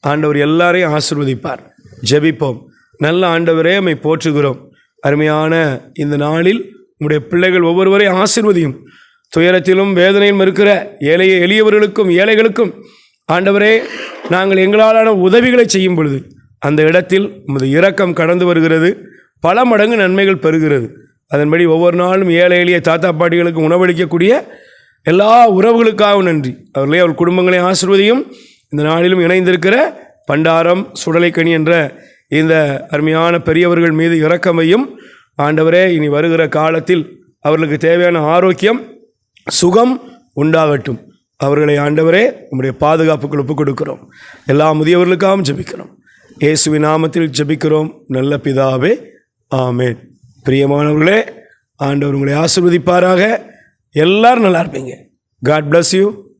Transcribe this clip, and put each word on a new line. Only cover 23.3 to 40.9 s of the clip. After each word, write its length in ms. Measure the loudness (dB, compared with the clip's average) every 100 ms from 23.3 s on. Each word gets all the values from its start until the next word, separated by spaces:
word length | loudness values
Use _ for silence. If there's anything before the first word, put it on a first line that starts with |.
| 0 -2 -2 0
உணவளிக்கக்கூடிய 760 | 2 0 0 -2 0 2 0 -2 -20 -20 _ _ _
எல்லா 500 | -2 2 4 6 4
உறவுகளுக்காகவும் 680 | 4 2 2 2 2 0 2
நன்றி. 340 | 0 -2 -4 -10 -10
அவர்களே, 300 | -6 -2 0
அவர் 160 | 0 0
குடும்பங்களை 400 | 0 0 0 0
ஆசீர்வதியும். 680 | 0 -2 0 2 2 0 -4 -14 -20 _ _
இந்த 140 | -4
நாளிலும் 380 | 0 0 0 2
இணைந்திருக்கிற 720 | 2 2 2 0 0 0 0 -4 -20 _ -6
பண்டாரம், 580 | -2 0 2 2 0 -4 -10 -4
சுடலைக்கனி 440 | 0 0 0 0
என்ற 520 | 0 0 0 -2 -8 -20 _ _
இந்த 580 | -2 2 2 0 -4 -6
அருமையான 480 | -4 -2 0 0 -2
பெரியவர்கள் 520 | -2 0 2 2 0
மீது 280 | 0 0 0
இரக்கம் 400 | 0 0 0 0
வையும். 260 | 2 0 0 -10 -20 -20 _ -4
ஆண்டவரே, 460 | -2 0 2 2 2
இனி 200 | 0 -2
வருகிற 400 | -2 -2 0 -2
காலத்தில் 760 | -2 -2 -4 -2 -2 -4 -14 _ _
அவர்களுக்கு 380 | -2 -2 -2 -2
தேவையான 400 | 0 2 0 0
ஆரோக்கியம், 800 | 0 0 0 0 -2 -2 -6 -20 _ _ _ _ -6
சுகம் 760 | 0 2 2 0 -2 -8 -20 _ -4
உண்டாகட்டும். 720 | -2 0 0 -2 -4